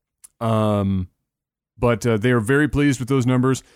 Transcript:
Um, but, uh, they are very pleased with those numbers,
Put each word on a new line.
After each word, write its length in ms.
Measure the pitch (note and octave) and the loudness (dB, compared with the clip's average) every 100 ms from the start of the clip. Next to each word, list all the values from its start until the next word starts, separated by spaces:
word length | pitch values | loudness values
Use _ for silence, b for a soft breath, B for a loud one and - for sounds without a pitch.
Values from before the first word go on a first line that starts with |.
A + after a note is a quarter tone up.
| _ _ - - | _ _ -20 -8
Um, 680 | A#2 A2 G#2+ G#2 G2 F#2+ F2+ _ _ _ _ _ _ - | -2 0 0 0 0 -2 -4 _ _ _ _ _ _ -4
but, 280 | A#2+ A2 A#2+ | -2 0 0
uh, 100 | A2 | 0
they 120 | B2 | 2
are 100 | A#2+ | 0
very 280 | G#2+ C#3+ D3 | 2 0 0
pleased 320 | C#3 D3 B2+ | 0 0 -2
with 80 | A#2+ | -2
those 180 | C#3 B2 | 0 2
numbers, 360 | B2+ C3 C3 - | 2 0 -2 -6